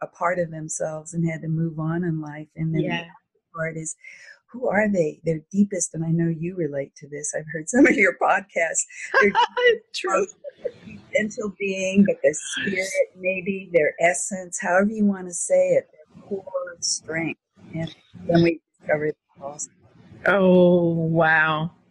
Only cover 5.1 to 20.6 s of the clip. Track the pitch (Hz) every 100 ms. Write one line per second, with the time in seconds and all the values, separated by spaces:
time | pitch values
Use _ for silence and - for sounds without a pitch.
5.1 | 147 160 156 - 196 202 185 - 160 165
6.1 | 165 165 160 170 185 151 139 139 - 143
7.1 | 147 147 151 156 165 160 240 269 240 190
8.1 | - 147 185 196 - 165 - - - -
9.1 | - 208 208 466 494 480 220 - - -
10.1 | 381 392 _ - - - - - - -
11.1 | - 214 247 208 - 196 190 190 196 180
12.1 | 165 - - - - - 262 190 190 -
13.1 | 185 185 185 180 190 190 170 147 - 170
14.1 | 185 - 185 180 - 190 180 208 220 208
15.1 | 190 180 170 - 185 185 147 - _ -
16.1 | - - 190 - 180 180 - - - -
17.1 | 160 156 - _ _ - 160 165 - _
18.1 | - 180 170 170 160 _ _ - 151 151
19.1 | - _ _ 139 147 - _ _ _ -
20.1 | - - 196 185 180